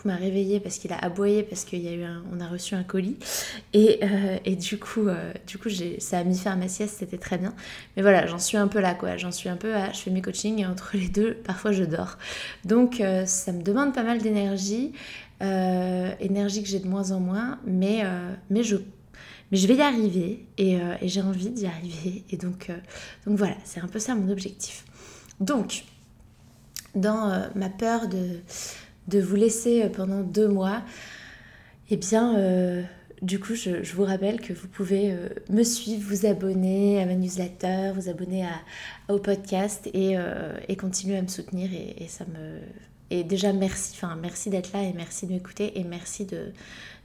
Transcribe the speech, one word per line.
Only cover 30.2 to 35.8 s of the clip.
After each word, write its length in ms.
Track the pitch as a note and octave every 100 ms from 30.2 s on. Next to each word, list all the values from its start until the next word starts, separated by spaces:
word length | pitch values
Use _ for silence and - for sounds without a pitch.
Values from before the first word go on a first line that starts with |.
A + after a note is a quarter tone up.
deux 260 | F3+ F#3 G#3+
mois, 360 | G3 F#3+ A3 - - - - - - - - - - -
eh 80 | G3+
bien, 400 | - A3 A#3+ G#3+
euh, 460 | F#3+ F#3 F3+ F3+ F3+ - - -
du 180 | F#3 G3
coup, 140 | F#3+
je, 280 | A3+ F#3+ E3+
je 120 | E3
vous 100 | F3
rappelle 380 | G3 F#3+ G3 A3+
que 100 | -
vous 160 | F3 F#3
pouvez, 420 | - F#3 G3 G3+
euh, 200 | F3+ F3+ - -
me 140 | G#3
suivre, 400 | A#3 -